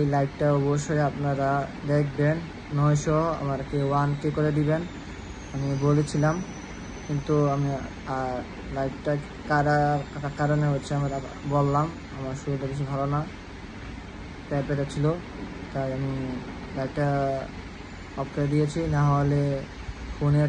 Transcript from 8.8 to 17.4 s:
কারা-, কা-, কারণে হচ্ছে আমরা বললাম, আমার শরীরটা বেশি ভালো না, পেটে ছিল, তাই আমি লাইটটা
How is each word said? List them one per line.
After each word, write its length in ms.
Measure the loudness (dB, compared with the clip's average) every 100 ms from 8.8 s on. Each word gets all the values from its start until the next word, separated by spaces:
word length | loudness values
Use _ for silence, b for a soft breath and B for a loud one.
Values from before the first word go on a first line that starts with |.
| -4 -2 -2 -2 -4 -10 0
কারা-, 540 | 2 6 4 4 2 -2
কা-, 240 | -6 -6 0
কারণে 300 | 2 4 4
হচ্ছে 260 | 2 0
আমরা 240 | -2 0 -2 -6 -8 0
বললাম, 380 | 2 4 4 2 -4 -10
আমার 220 | -8 -6 -6
শরীরটা 300 | -4 -2 -2
বেশি 180 | -4
ভালো 220 | -2 -2 0
না, 140 | 0 -2 -8 -14 -14 -12 -12 -12 -12 -12 -12 -12 -12 -4 -2
পেটে 220 | 0 0 0
ছিল, 160 | 2 2 2 -4 -10 -10 -10 -6
তাই 200 | -4 -2
আমি 200 | -2 -2 -2 -4 -6 -8 -10 -8
লাইটটা 320 | -4 -4 0 2 2 2 -2